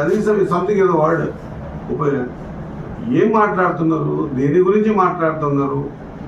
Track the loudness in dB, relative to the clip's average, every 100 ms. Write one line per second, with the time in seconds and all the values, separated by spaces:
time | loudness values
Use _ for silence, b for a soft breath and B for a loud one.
0 | 0 0 2 0 0 0 0 2 2 4
1 | 2 0 -2 -8 -12 -12 -12 -10 -6 -2
2 | 0 -2 -4 -8 -12 -12 -12 -12 -12 -8
3 | -2 2 4 4 2 2 0 2 0 0
4 | 0 -2 -2 0 2 4 4 4 4 4
5 | 2 2 0 0 0 0 0 -2 -6 -10
6 | -14 -14